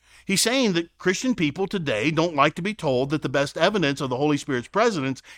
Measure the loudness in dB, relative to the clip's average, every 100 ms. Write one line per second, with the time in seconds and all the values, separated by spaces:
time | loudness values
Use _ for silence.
0 | _ -12 -2 0 2 2 2 0 -2 -4
1 | -2 0 0 0 -2 -2 -4 -4 -2 -2
2 | 0 2 2 4 2 2 -6 -4 0 0
3 | 0 -2 -2 -2 -2 2 2 2 0 0
4 | -2 0 0 0 -2 -4 -2 0 2 0
5 | -2 -4 -10